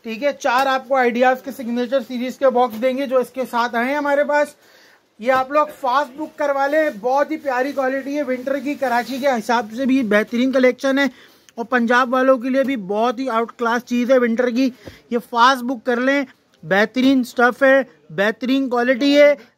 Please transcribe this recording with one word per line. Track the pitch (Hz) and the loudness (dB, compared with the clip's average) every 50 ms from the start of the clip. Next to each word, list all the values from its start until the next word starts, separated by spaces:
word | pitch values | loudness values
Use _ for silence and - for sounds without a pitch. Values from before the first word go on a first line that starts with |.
| _ | _
ठीक | 233 220 208 277 | -12 -10 -4 -4
है। | 285 269 | -4 -4
चार | 277 - 269 240 254 277 | -2 -2 0 0 0 0
आपको | 269 262 262 254 233 277 | 0 -2 -2 -2 -2 0
ideas | 262 247 240 226 240 254 254 262 254 | 0 0 0 2 2 2 2 2 0
के | - 277 | -4 -12
signature | 233 - 262 226 240 240 247 233 262 269 | -12 -10 -8 -6 -4 -4 -4 -2 -2 -4
series | 226 - 254 233 247 262 247 | -2 -4 -8 -6 -6 -8 -4
के | - 277 262 | 0 0 2
box | 247 240 254 240 214 | 4 2 0 0 -2
देंगे | 220 247 262 254 262 285 | -2 -2 -2 -2 -2 -4
जो | 233 262 254 | 0 0 -2
इसके | 247 247 _ 262 254 | -2 -2 _ -8 -8
साथ | 240 - 233 233 247 233 | -4 -2 -2 -2 -2 -2
आए | 233 240 | -2 -2
हैं | 262 285 | -2 -2
हमारे | 294 285 285 285 285 294 | -2 0 0 0 0 0
पास। | - 294 294 294 294 - _ _ _ _ _ _ _ _ _ _ _ _ _ | 0 2 0 0 0 -4 _ _ _ _ _ _ _ _ _ _ _ _ _
ये | 208 247 | -2 0
आप | 262 262 262 262 | 0 0 0 0
लोग | 285 302 294 294 | 0 0 0 0
fast | 277 - 285 254 247 277 294 247 254 | -4 -6 -4 0 0 0 -2 -2 -8
book | 294 311 302 - - | -12 -12 -12 -6 -4
करवा | 294 285 277 269 277 | -2 -2 0 0 0
लें, | 285 294 311 311 302 240 196 | 2 2 2 0 0 -2 -4
बहुत | 202 247 262 277 294 277 | -4 -2 0 0 0 -2
ही | 311 | -4
प्यारी | - - 277 247 247 262 285 | -6 -4 -4 -2 -2 -2 -2
quality | 262 262 262 262 269 269 247 277 277 | -2 -2 -2 -2 -2 -4 -6 -4 -4
है, | 302 285 | -4 -2
winter | 240 254 247 254 269 269 285 | -4 -4 -6 -4 -4 -4 -4
की | 233 285 285 | -4 -6 -4
कराची | - 269 247 233 240 233 202 269 262 | -4 -2 0 0 -2 -2 -4 -8 -2
के | 262 285 | -2 -2
हिसाब | 254 226 208 - 240 240 220 208 | -2 -2 -2 -2 -2 -2 -2 -4
से | 220 240 269 | -6 -4 0
भी | 247 262 269 247 | 0 2 0 2
बेहतरीन | 202 208 208 214 214 240 233 254 262 | 2 2 0 0 0 -2 -2 -2 0
collection | 247 269 254 254 247 - - 269 269 277 | 2 2 2 2 2 0 -2 -2 0 2
है | 277 262 269 - - - _ _ _ - _ | 0 -2 -2 -8 -20 -20 _ _ _ -18 _
और | - 233 | -12 -6
पंजाब | - 254 247 233 226 247 247 262 240 | -2 -2 0 0 2 2 2 2 2
वालों | 254 254 262 269 269 | 0 2 4 2 2
के | 254 226 269 | 2 0 -2
लिए | 254 269 269 | 0 0 0
भी | 240 277 | 0 -2
बहुत | 226 190 180 202 214 226 247 240 220 | -4 -4 -4 -2 0 0 0 -2 -4
ही | 269 | -6
out | 262 226 226 233 220 | -2 -2 -2 -2 -4
class | _ - 240 226 233 240 | _ -4 -2 0 0 -2
चीज़ | 240 - 247 240 247 226 | -2 -2 -2 -2 2 4
है | 269 254 | 4 4
winter | 240 233 226 233 254 247 | 4 2 0 0 0 0
की। | 226 240 269 254 247 - - - - - _ _ | 2 0 0 0 -2 -6 -20 -20 -20 -20 _ _
ये | 233 | -6
fast | 240 - _ - 233 233 262 269 254 240 | -6 -4 _ 2 4 4 4 4 2 -2
book | 240 269 220 _ | -6 -6 -6 _
कर | 254 240 233 | -2 -2 0
लें, | 254 262 277 285 269 - _ _ _ _ _ _ - | 0 0 0 0 -2 -4 _ _ _ _ _ _ -4
बेहतरीन | 156 185 196 214 214 - 254 254 269 277 262 240 | 0 2 2 2 0 0 2 2 4 4 2 0
stuff | - - - 240 247 240 - 277 | -2 0 2 2 2 2 2 2
है, | 269 269 269 254 262 _ _ _ _ | 4 4 4 0 -2 _ _ _ _
बेहतरीन | 156 165 196 214 208 _ 262 233 269 277 269 247 | -4 -2 -2 -2 -2 _ -2 -2 0 -2 -2 -2
quality | 247 240 240 247 269 220 285 285 285 | -2 0 0 0 0 2 2 4 6
है। | 285 294 294 285 - - _ _ | 6 6 6 4 2 -6 _ _